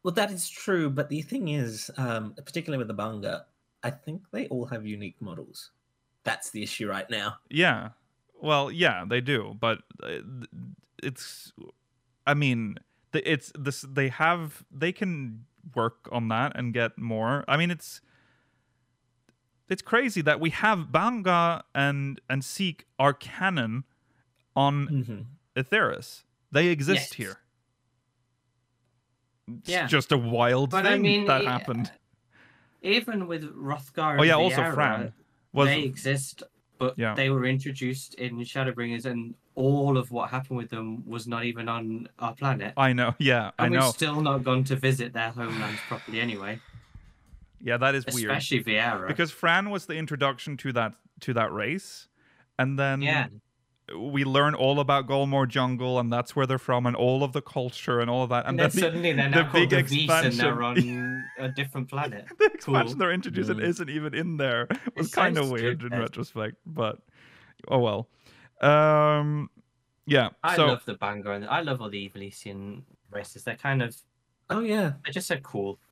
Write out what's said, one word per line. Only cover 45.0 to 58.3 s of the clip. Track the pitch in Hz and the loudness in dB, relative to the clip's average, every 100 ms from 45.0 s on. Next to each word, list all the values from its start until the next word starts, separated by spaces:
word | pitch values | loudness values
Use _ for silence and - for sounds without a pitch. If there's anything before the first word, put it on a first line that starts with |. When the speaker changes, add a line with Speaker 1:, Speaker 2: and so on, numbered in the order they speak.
| 120 | -2
Speaker 3:
their | 113 113 | -4 -4
homelands | 120 117 110 107 107 - | -4 -6 -4 -6 -6 -8
properly | 113 - 110 | -10 -6 -4
anyway. | 117 101 98 113 - | -2 -4 -8 -10 -14
Speaker 2:
<sighs> | - _ - - _ _ - - - | -20 _ -20 -20 _ _ -20 -20 -10
Yeah, | - 120 | -2 2
that | 135 | 4
is | 139 123 | 2 -2
weird. | 127 107 | -4 -2
Speaker 3:
Especially | 143 139 127 | -2 0 -2
Viera. | 107 107 120 101 92 | 0 0 0 -2 -4
Speaker 2:
Because | - 165 | -2 -2
Fran | - 170 175 202 | 0 2 2 0
was | 196 - | -6 -6
the | |
introduction | 160 156 143 139 127 - 139 | -8 -6 0 0 -2 -10 -8
to | 135 | -4
that, | 120 110 - _ - | -2 -2 -6 _ -12
to | - 117 | -2 0
that | 110 | 0
race, | 101 107 185 - - - _ _ _ _ - | 0 -2 -4 -8 -20 -20 _ _ _ _ -2
and | 131 139 | 0 2
then | 139 135 | 0 0
Speaker 3:
Yeah. | 143 151 - 104 _ _ _ _ - 82 | 2 2 0 -8 _ _ _ _ -14 -10
Speaker 2:
we | 127 139 135 | -2 0 4
learn | 135 147 151 | 4 4 4
all | 131 143 | 4 4
about | 139 139 131 | 4 2 4
Golmore | 139 139 139 127 | 2 4 4 2
Jungle, | 135 127 123 127 123 | 2 0 0 0 2
and | 120 | 2
that's | 120 120 147 | 0 0 0
where | 131 | 0
they're | 131 | 0
from, | - 123 123 | 2 2 2
and | 123 | 4
all | 123 131 | 4 4
of | 139 | 2
the | 135 | -2
culture | - 139 123 - - 120 | -6 -6 -6 -6 -2 0
and | 117 | 2
all | 123 | 0
of | 123 | 2